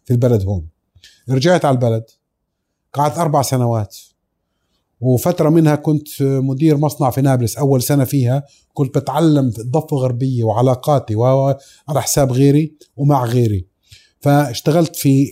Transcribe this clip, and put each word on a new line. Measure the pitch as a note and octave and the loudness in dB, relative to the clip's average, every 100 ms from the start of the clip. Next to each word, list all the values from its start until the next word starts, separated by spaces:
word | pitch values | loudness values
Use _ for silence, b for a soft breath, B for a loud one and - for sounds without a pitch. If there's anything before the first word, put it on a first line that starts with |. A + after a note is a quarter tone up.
| - | -4
في | |
البلد | A#2+ B2 A2+ F#2+ | 0 2 2 0
هون. | F2+ D#2+ _ _ _ b b - | -6 -8 _ _ _ b b -4
رجعت | C3 D#3+ F3+ D3+ | -2 2 2 2
على | B2+ | 0
البلد، | B2 A2+ A2+ _ _ _ _ _ _ _ _ | 0 -2 -6 _ _ _ _ _ _ _ _
قعدت | C3+ D3 D3 | -4 -2 -2
أربع | E3 C#3+ | -2 0
سنوات، | C3 B2+ A#2+ A2+ G#2 - - _ _ _ _ _ _ _ _ - | 0 0 0 -2 -6 -10 -20 _ _ _ _ _ _ _ _ -6
وفترة | B2 B2 F3+ F3 D3+ | 0 0 0 0 2
منها | E3 D#3 D3 | 4 2 2
كنت | D3+ D3+ - - | 0 -2 -4 -4
مدير | C3+ C3+ C3+ C3 D#3 D3 | -2 -2 -2 0 0 2
مصنع | D3+ - C3+ | 0 -2 -2
في | C3+ | 0
نابلس. | C#3 C3 A#2 - | 0 0 -2 -2
أول | C#3+ C3+ | 0 0
سنة | A#2+ C#3+ | 0 0
فيها | B2+ C#3 A#2+ C#3 C#3 b b | 0 0 0 -2 -6 b b
كنت | - C#3 C#3+ | -6 -4 -4
بتعلم | - C3+ E3 D3 C3 A2 | -4 0 2 2 0 -4
الضفة | A#2 D#3 D#3 | -4 -4 -2
الغربية | C#3+ B2+ A#2+ C3 B2 | -2 -2 -2 -4 -2
وعلاقاتي | A2 G#2 B2+ B2 - C#3+ - G#2+ | -2 2 2 0 0 -2 0 -2
و-، | B2 C3+ C3+ | 2 2 0
و-، | C#3 B B B | -2 B B B
على | C3 | -6
حساب | - - C3+ | -2 0 0
غيري | B2 C#3+ C#3+ D#3 - _ - | 2 4 4 0 -6 _ -4
ومع | C#3+ C#3+ A#2+ | 0 0 0
غيري. | B2 A#2 G2+ - _ b b b b | 0 0 -2 -6 _ b b b b
فاشتغلت | C#3+ C#3+ C#3+ B2 - D#3+ E3 - | 0 2 0 -4 -2 0 0 0
في | C#3+ C3+ C#3 | 0 2 0